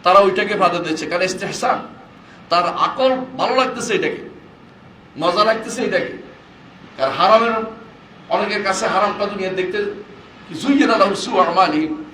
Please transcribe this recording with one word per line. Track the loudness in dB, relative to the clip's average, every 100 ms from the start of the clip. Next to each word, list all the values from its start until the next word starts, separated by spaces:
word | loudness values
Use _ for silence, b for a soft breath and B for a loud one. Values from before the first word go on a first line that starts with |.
তারা | 6 6
ওইটাকে | 6 2 -2
প্রাধান্য | 2 2 2 -4
দিচ্ছে, | -6 -4
কারণ | -2
ইস্তেহসান, | -2 -4 -8 -4 -2 -2 -6 -18 -20 B B B -2
তার | 0 0
আকল | -2 -2 2 0 0 -6 -4
ভালো | 0 2
লাগতেছে | 0 -4 -4
এটাকে, | -2 -2 -6 -14 -18 -20 -20 -20 -20 -20 -20 -20 -4
মজা | -2 2
লাগতেছে | 2 0 -4 -6
এটাকে। | -2 -2 -4 -10 -18 -20 -20 -20 -20 -20 -20 -4
আর | -4
হারামের, | 2 4 4 4 -2 -6 -12 -20 -20 -20 -20 -4
অনেকের | -2 -2 -2
কাছে | -2 -2 0
হারামটা | 0 0 -2 -4
দুনিয়া | -4 -4
দেখতে, | -4 -4 -4 -4 -8 -16 -20 -20 -20 -16 -6
যুইয়িনা | 0 2 4 4
লাহুম | 2
সু'উ | 0 -2 0
আমালিহিম | 2 4 2 2 -2 -6 -12